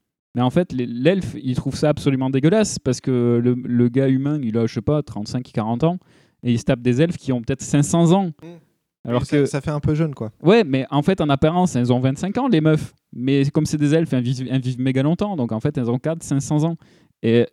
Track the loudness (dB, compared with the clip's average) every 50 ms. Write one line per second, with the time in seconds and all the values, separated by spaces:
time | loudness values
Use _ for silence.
0 | _ _ _ _ _ _ -4 0 0 2 2 2 0 0 -2 -6 -6 -6 -4 0
1 | 2 2 2 2 0 -4 -8 -6 -4 -4 -4 -2 -4 -4 -4 0 0 0 0 0
2 | 0 0 0 0 0 0 0 2 2 4 4 4 2 0 -2 -4 -4 -4 -4 -2
3 | -2 -2 0 2 2 2 2 2 2 2 0 0 -2 -2 0 2 2 2 2 2
4 | 2 2 2 0 0 -2 -2 -2 -2 -2 -2 0 -2 -2 -2 -4 -2 -2 -2 -2
5 | -2 -4 -10 -12 -10 -8 -8 -8 -8 -6 -6 -4 -4 -2 0 0 0 0 0 -2
6 | -6 _ _ _ _ _ _ _ -2 -2 0 0 0 0 -2 0 0 0 2 2
7 | 2 0 0 -4 -4 -4 -4 -4 -4 -4 -6 -6 -4 0 2 2 2 2 2 4
8 | 4 4 4 4 2 -2 -6 -10 -16 -20 -20 -20 _ _ _ _ _ _ _ _
9 | -6 -4 -2 -2 -2 0 0 0 2 0 -2 -4 -6 -4 -6 -4 -2 -2 -2 0
10 | -2 -4 -4 -6 -10 -10 -10 _ 2 4 4 4 4 2 0 -2 -2 -2 -2 0
11 | 2 2 0 0 0 0 2 2 2 2 2 2 0 0 0 0 2 2 2 2
12 | 2 0 -2 -2 -4 -4 -4 -2 0 2 2 2 4 4 2 2 0 -6 -12 _
13 | _ _ -12 -6 -2 0 2 2 2 0 0 0 -2 0 -2 0 0 2 2 2
14 | 2 0 -2 -2 -2 -2 -4 -4 -4 -4 -2 -2 -2 -2 -4 -2 -2 -2 0 0
15 | 0 0 0 0 -2 -4 -2 -4 -4 -4 -4 -4 -4 -4 -2 -2 -2 -2 -2 -2
16 | -2 -4 -6 -6 -6 -4 -4 -4 -2 0 0 0 0 0 -2 -6 _ _ _ _
17 | _ _ _ _ 0 2 4 4 2 2